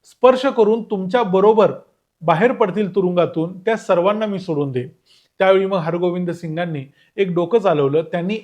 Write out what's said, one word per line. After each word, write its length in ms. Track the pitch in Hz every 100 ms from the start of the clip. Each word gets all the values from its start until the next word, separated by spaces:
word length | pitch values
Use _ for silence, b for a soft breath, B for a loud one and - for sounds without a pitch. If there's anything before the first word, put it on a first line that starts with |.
स्पर्श 420 | _ - 254 254 277 247
करून 260 | 208 226
तुमच्या 400 | 226 196 185 247
बरोबर 480 | 202 190 208 214 185 - - _ _ -
बाहेर 300 | 160 160 247
पडतील 440 | - 202 190 190 202
तुरुंगातून, 600 | 180 175 165 165 165 -
त्या 160 | 226 214
सर्वांना 480 | - 180 190 214 214
मी 140 | 190
सोडून 320 | - 147 143
देईन." 160 | 123 127 _ b b b -
त्यावेळी 260 | 190 190 190
मग 120 | 190
हरगोविंद 540 | 160 175 180 180 175
सिंगांनी 520 | 170 165 160 175 147 131 b b 208
एक 160 | 190
डोकं 260 | 170 170 233
चालवलं. 420 | 185 151 139 156
त्यांनी 360 | 165 175 185 220